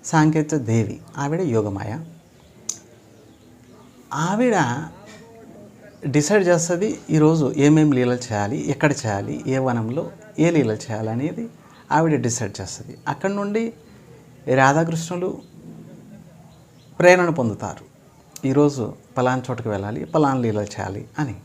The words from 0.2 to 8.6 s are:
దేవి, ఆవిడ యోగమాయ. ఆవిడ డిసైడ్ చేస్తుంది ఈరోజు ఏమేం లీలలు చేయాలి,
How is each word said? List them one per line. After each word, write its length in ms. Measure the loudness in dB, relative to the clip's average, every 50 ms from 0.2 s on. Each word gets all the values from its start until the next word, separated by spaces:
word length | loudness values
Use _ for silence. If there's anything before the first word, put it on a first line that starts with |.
| 4 4 4 2 0 0 -2
దేవి, 460 | -2 0 2 2 2 0 0 -4 -12 -16 -16 -10 -6
ఆవిడ 240 | -4 -4 -2 -2
యోగమాయ. 580 | -2 0 0 0 0 0 -4 -6 -6 -8 -8 -10 -10 -14 -18 -20 _ _ _ -20 -20 -20 -20 -20 -14 -14 -14 -14 -14 -20 -20 -20 -20 -20 -20 -20 -20 -20 -20 _ -20 -20 -20 -20 -20 -20 -20 -20 -20 -20 _ -20 -16 -10 -6
ఆవిడ 420 | -4 -2 -2 0 2 2 2 4 2 2 0 0 -4 -6 -10 -14 -20 -20 -20 -20 -20 -20 -20 -20 -20 -20 -20 -20 -20 -20 -20 -20 -20 -20 -20 -20 -10 -8 -2
డిసైడ్ 400 | 0 0 2 2 2 2 4 4
చేస్తుంది 520 | 2 2 2 0 -2 -2 0 -2 -4 -6 -6 -2
ఈరోజు 440 | 2 4 4 4 4 4 0 0 2 4
ఏమేం 340 | 6 6 6 6 6 4
లీలలు 220 | 4 2 2 0 0
చేయాలి, 560 | -2 -4 -6 -4 -2 -2 -2 -4 -6